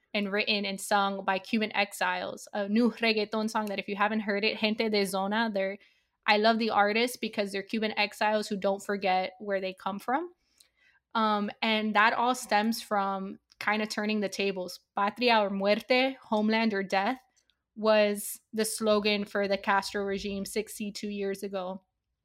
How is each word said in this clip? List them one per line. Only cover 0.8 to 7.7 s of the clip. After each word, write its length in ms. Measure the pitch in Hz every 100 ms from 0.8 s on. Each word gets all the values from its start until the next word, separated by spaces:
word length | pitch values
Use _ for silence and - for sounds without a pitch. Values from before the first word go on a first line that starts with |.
sung 420 | - 208 196 196
by 140 | 190 190
Cuban 380 | - 226 214
exiles, 720 | - 202 - 180 180 196 202 -
a 140 | 208 202
new 220 | 214 240
reggaeton 580 | 226 226 214 208 220 220
song 200 | 220 214
that 100 | 196
if 100 | 190
you 80 |
haven't 260 | 196 208 220
heard 220 | 208 202
it, 140 | 214 214
Gente 320 | 214 220 226
de 160 | 208
Zona, 460 | 196 190 196 220 226
they're, 240 | 196 190 202 _ _ _ _
I 120 | - 208
love 200 | 220 226
the 140 | 226
artist 500 | 202 202 214 247 -
because 300 | 220 220 202
they're 100 | 196
Cuban 320 | 190